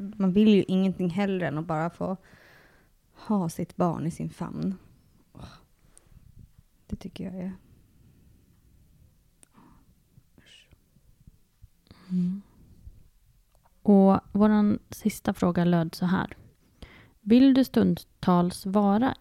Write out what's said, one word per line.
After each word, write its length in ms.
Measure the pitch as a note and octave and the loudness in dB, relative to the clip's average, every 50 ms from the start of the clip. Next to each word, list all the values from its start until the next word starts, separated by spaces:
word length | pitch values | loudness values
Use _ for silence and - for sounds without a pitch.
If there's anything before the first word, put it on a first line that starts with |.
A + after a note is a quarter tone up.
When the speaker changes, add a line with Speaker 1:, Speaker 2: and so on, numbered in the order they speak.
| G3+ G3 G#3+ - | -12 -12 -6 -2
Speaker 1:
man 160 | G3 F#3 F3 | -2 2 4
vill 200 | G#3 G#3+ G#3+ G#3 | 4 6 6 6
ju 100 | F#3+ - - | 4 4 2
ingenting 420 | F#3 F#3 F#3+ F#3+ F3 - F3+ E3+ | 0 0 0 -2 -2 -4 -4 -4
hellre 380 | E3 G3+ G3+ G3 F#3+ F#3 F3 C#3+ | -4 -4 -4 -4 -4 -4 -6 -6
än 100 | C3+ D3+ | -6 -6
att 80 | E3 | -6
bara 240 | F3 D#3+ D3+ D#3+ E3+ | -6 -6 -4 -6 -6
få 280 | - - F3 F3 F#3+ - _ _ - - _ - - - _ _ _ _ _ _ _ _ _ _ _ | -6 -8 -8 -8 -8 -10 _ _ -20 -20 _ -20 -20 -20 _ _ _ _ _ _ _ _ _ _ _
ha 360 | - - - G#3+ G3 F3+ D#3+ | -14 -6 -4 -2 -2 -2 -4
sitt 260 | - - E3+ - - | -6 -8 -10 -8 -4
barn 320 | - F3+ F3 - A#2+ C#3 E3 | -2 -2 -2 -2 -4 -6 -8
i 40 | |
sin 180 | D#3+ - D#3 D#3+ | -8 -8 -10 -12
famn. 480 | - - E3+ - - D3+ D#3+ F#3+ F#3 F#3 - - - _ _ _ _ _ _ _ _ | -10 -12 -12 -12 -8 -6 -6 -6 -6 -8 -12 -20 -20 _ _ _ _ _ _ _ _
Åh, 120 | - - - - - _ _ _ _ _ _ _ _ _ _ - - - - - - - - _ _ - _ _ _ _ - | -20 -20 -20 -20 -20 _ _ _ _ _ _ _ _ _ _ -20 -20 -20 -20 -20 -20 -20 -20 _ _ -20 _ _ _ _ -14
det 80 | - | -14
tycker 280 | - - F#3 - - F3+ | -12 -12 -14 -14 -14 -14
jag 120 | F#3+ F3+ | -12 -12
är, 180 | F#3+ F3+ F#3+ F#3 F#3 _ _ _ _ _ _ _ _ _ _ _ _ _ _ _ _ _ _ _ _ _ _ _ _ _ _ _ _ _ _ _ _ _ _ _ _ _ _ _ _ - _ _ _ _ _ _ _ _ _ _ _ _ _ _ _ | -12 -12 -12 -12 -16 _ _ _ _ _ _ _ _ _ _ _ _ _ _ _ _ _ _ _ _ _ _ _ _ _ _ _ _ _ _ _ _ _ _ _ _ _ _ _ _ -20 _ _ _ _ _ _ _ _ _ _ _ _ _ _ _
usch. 320 | _ - - - _ _ _ _ _ _ _ _ _ _ _ _ _ - - _ _ _ _ _ - - _ _ _ - - _ F#3 F#3 | _ -20 -20 -20 _ _ _ _ _ _ _ _ _ _ _ _ _ -20 -20 _ _ _ _ _ -20 -20 _ _ _ -20 -20 _ -10 -4
Speaker 2:
Mm. 320 | F3+ F3+ F3+ F3+ F#3+ G3+ - _ _ - - - - - - - - - - - _ _ _ _ _ _ _ _ _ _ _ _ _ _ | -2 -2 -2 -2 -4 -6 -10 _ _ -20 -20 -20 -20 -20 -20 -20 -20 -20 -20 -20 _ _ _ _ _ _ _ _ _ _ _ _ _ _
Och 380 | - - G3+ G3 F#3+ G3 G3 G3 - - | 2 4 6 6 6 6 4 2 0 -4
våran 480 | - G3+ G#3 G#3+ G#3+ G#3+ G#3 G#3 G#3 - - - | 0 2 2 4 4 4 2 2 0 -2 -6 -12
sista 440 | - - - G#3+ - - - - G3 | -12 -6 -4 -4 -4 -4 -4 -6 -4
fråga 320 | - - F3+ F3 F3+ E3+ | -2 -2 -2 0 0 0
löd 300 | F3 F3 E3+ E3 E3 - | 2 2 0 0 -2 -4
så 100 | - F#3 | -4 -4
här: 320 | F3 F#3 - - - - - - - _ _ _ _ _ _ - - - - - _ _ _ | -2 -2 -2 -4 -6 -10 -16 -20 -20 _ _ _ _ _ _ -20 -20 -20 -20 -20 _ _ _
"Vill 320 | - G3+ A#3 B3+ C4+ C#4 C4 | 0 2 4 6 6 6 6
du 100 | C4 B3+ | 4 2
stundtals 1000 | - - A#3 G3 F3+ F3 - - - _ _ - - F3+ F3 F3 F3+ - - - | 2 2 2 2 2 0 -2 -6 -14 _ _ 0 2 2 2 2 0 -4 -8 -6
vara 500 | G3 F#3+ G#3+ G#3 G3 G3 G#3+ B3+ C4+ - - | -4 0 0 2 2 2 2 0 -2 -4 -2